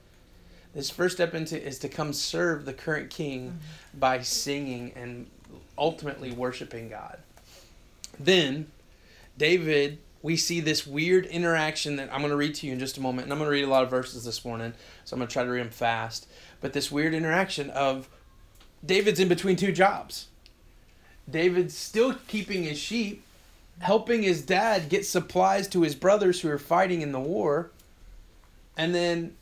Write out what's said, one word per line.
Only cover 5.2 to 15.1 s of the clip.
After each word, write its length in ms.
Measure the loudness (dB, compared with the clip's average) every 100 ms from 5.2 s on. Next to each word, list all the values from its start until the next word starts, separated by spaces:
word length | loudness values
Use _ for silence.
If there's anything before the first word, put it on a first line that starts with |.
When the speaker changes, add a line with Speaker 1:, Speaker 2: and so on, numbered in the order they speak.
| -16 -20 -20 -20 -18 -2
Speaker 1:
ultimately 540 | -2 0 -8 -8 -10
worshiping 580 | -4 -4 -6 -12 -12 -12
God. 280 | -12 -14 -18 -20 -20 -20 -20 -20 -20 -20 -20 -20 -4
Then 480 | 4 6 4 0 -8 -14 -20 -20 -20 -20 -20 0
David, 600 | 2 4 4 2 2 -4 -16 -12
we 140 | -4 -2
see 240 | 0 0
this 260 | 0 -2 -2
weird 400 | -4 4 4 4
interaction 680 | -2 2 2 2 -2 -4 -4
that 180 | -6
I'm 80 | -4
gonna 140 | 0 0
read 180 | 0 -2
to 120 | -6
you 60 |
in 60 | -4
just 180 | -6 -4
a 40 |
moment, 240 | -4 -4 -4
and 60 |
I'm 60 | -2
gonna 100 | 0
read 140 | 0
a 60 | 4
lot 140 | 4
of 60 | 4
verses 360 | 0 -4 -8 -8
this 180 | -8 -8
morning, 280 | -6 -8 -10 -20 -20
so 80 | -10